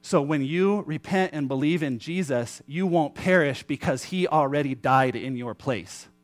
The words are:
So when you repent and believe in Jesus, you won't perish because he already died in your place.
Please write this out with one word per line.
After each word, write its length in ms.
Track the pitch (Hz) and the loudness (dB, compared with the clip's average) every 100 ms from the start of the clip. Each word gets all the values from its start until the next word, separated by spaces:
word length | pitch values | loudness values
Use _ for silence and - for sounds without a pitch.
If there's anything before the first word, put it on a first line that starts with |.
So 200 | - 185 | 2 2
when 220 | 143 151 | 2 -2
you 380 | 135 170 196 202 | 0 0 2 0
repent 500 | 156 151 - 190 185 | -4 -8 -2 0 0
and 140 | 151 135 | -2 -2
believe 360 | 135 151 175 | 0 0 0
in 160 | 147 120 | 0 -4
Jesus, 640 | 156 180 151 123 117 - - | -4 -4 0 -2 -2 -10 -10
you 200 | 156 190 | -4 2
won't 280 | 170 147 - | 2 0 -2
perish 480 | 185 185 143 131 | 4 4 4 -2
because 420 | - 143 - 131 - | -6 -4 -2 -2 -4
he 220 | 185 180 | -2 2
already 480 | 156 135 143 143 123 | 2 2 0 -2 -2
died 400 | 131 135 131 117 | 4 4 4 -2
in 220 | 123 123 | -6 -6
your 160 | 123 | -8
place. 540 | 104 139 110 78 - - _ | -6 -4 -4 -6 -16 -20 _